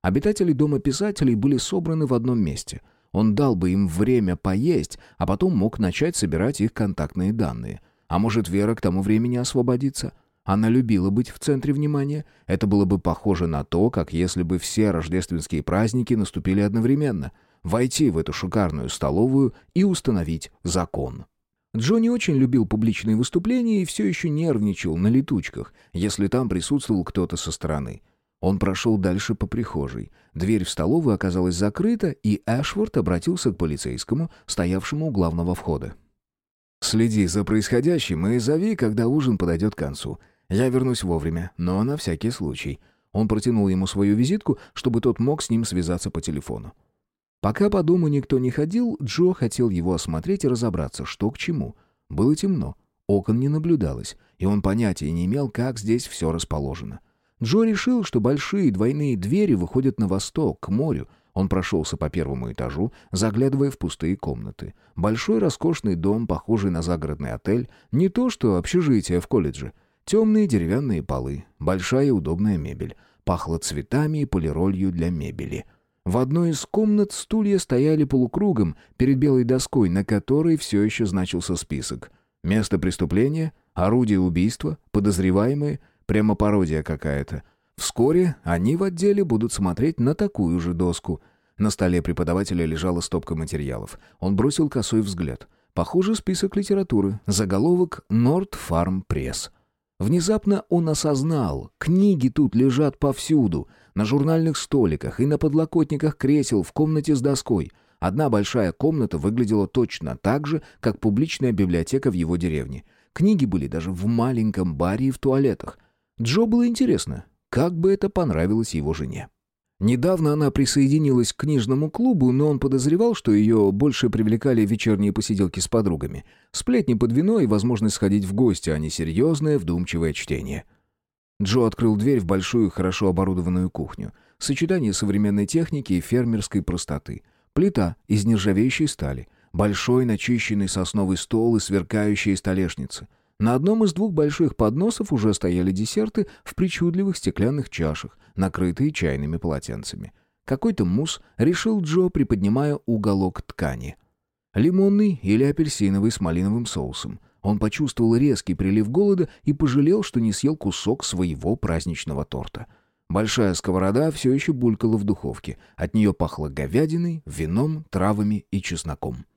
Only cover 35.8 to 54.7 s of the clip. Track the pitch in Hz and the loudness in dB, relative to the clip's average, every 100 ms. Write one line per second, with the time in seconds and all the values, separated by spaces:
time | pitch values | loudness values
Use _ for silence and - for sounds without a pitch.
35.8 | 60 - _ _ _ _ _ _ _ _ | -6 -14 _ _ _ _ _ _ _ _
36.8 | - 110 117 110 90 101 98 110 101 123 | -2 2 2 4 2 0 2 0 2 2
37.8 | 147 170 - 80 95 123 113 156 208 208 | 2 0 -2 -2 0 0 0 0 0 0
38.8 | 113 107 113 151 131 104 85 85 104 - | -2 0 2 2 2 0 0 0 -2 -2
39.8 | 73 71 - - _ _ _ 95 127 127 | -8 -6 -10 -12 _ _ _ 0 2 2
40.8 | 127 120 92 82 80 85 87 - 87 95 | 0 -2 -2 -2 -2 -4 -8 -6 -2 0
41.8 | 117 147 - 82 113 120 76 - 71 69 | -2 -4 -4 -4 -4 -4 -8 -6 -10 -10
42.8 | _ _ _ 101 107 110 123 113 98 92 | _ _ _ -2 0 0 0 2 2 2
43.8 | 95 98 101 104 131 208 - 135 - - | 0 0 2 4 2 0 -2 -4 -6 -6
44.8 | 131 117 123 113 123 151 - 117 113 90 | -2 0 0 2 0 0 0 -2 0 -2
45.8 | 85 87 95 85 - 71 - 55 53 _ | -2 -4 -4 -6 -6 -6 -6 -10 -10 _
46.8 | _ _ _ _ _ _ 101 113 202 202 | _ _ _ _ _ _ -4 2 2 2
47.8 | 160 180 156 143 - 131 127 120 156 220 | 2 2 2 0 0 0 0 -2 -2 0
48.8 | 240 - 123 - 180 180 117 - 120 90 | -2 -4 -6 2 2 2 -2 0 0 0
49.8 | 85 85 - 80 87 196 139 120 113 82 | 0 -2 -2 -4 -2 -2 0 0 -2 -2
50.8 | 69 - 65 - 104 135 - 156 - - | -6 -8 -12 -4 -4 -4 -6 -4 -6 -10
51.8 | _ _ _ 76 120 156 196 170 67 - | _ _ _ 0 2 2 0 -2 -4 -10
52.8 | _ _ - 101 95 113 135 156 165 160 | _ _ -2 0 2 0 0 0 0 0
53.8 | 78 62 55 - _ _ 92 101 95 | 0 -4 -10 -16 _ _ 0 2 0